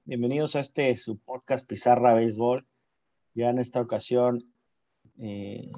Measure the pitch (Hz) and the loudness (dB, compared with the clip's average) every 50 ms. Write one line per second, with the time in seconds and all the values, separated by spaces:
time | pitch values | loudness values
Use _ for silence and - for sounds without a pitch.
0 | _ 147 131 120 120 120 139 147 151 147 - 143 139 - - 151 143 131 123 120 | _ -8 -4 -2 -2 0 0 0 -2 -2 -2 -4 -4 -4 -2 0 0 2 0 0
1 | - 113 110 - - - 127 127 - - 135 127 - - 107 - - 123 123 120 | -4 -8 -10 -10 -10 -12 -14 -14 -4 -4 -4 -4 -2 -8 -10 0 4 4 6 6
2 | 123 123 113 113 117 117 107 110 117 120 123 135 - _ _ _ _ _ _ _ | 6 6 6 6 4 2 0 0 0 0 0 -2 -4 _ _ _ _ _ _ _
3 | _ _ _ _ _ _ _ 117 117 120 123 127 120 123 - 127 120 117 117 107 | _ _ _ _ _ _ _ -2 -2 0 0 0 -2 -2 -2 -4 -2 -2 -4 -6
4 | - - 123 123 123 123 123 120 - _ _ _ _ _ _ _ _ _ _ _ | -4 0 0 2 2 2 0 -2 -6 _ _ _ _ _ _ _ _ _ _ _
5 | _ _ _ - 120 104 101 101 98 101 107 - - - 101 | _ _ _ -14 -12 -10 -10 -10 -10 -12 -12 -12 -14 -14 -14